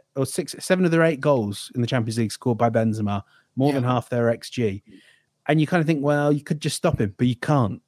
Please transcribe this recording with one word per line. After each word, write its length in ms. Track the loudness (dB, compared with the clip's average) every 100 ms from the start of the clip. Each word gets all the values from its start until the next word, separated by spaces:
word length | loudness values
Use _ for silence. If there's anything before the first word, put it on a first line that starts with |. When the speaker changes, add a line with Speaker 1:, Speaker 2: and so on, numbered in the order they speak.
| _
Speaker 1:
or 120 | -4 -4
six, 280 | -4 -8 -10
seven 240 | -2 2
of 60 | 4
their 100 | 4
eight 180 | 2 2
goals 520 | 2 2 0 -6 -8
in 60 | -4
the 60 | -2
Champions 300 | -2 -2 -2
League 120 | -2
scored 260 | -2 -2 2
by 120 | 2
Benzema, 520 | 2 0 0 -2 -4 -8 _ _ -2
more 140 | 0
Speaker 2:
Yeah. 60 | 2
Speaker 1:
than 80 |
half 240 | 0 -2 -2
their 200 | 0 0
X 180 | -2 -6
G. 320 | -4 -2 -4 _ -20 _ _ _ _ 0
And 120 | 2
you 60 | 2
kind 140 | 0
of 60 | 2
think, 160 | 0
well, 280 | 2 2 2
you 100 | 0
could 180 | -2 -4
just 160 | -4 -2
stop 240 | -2 0
him, 140 | -2 0
but 100 | -2
you 80 | 0
can't. 440 | 2 2 2 -2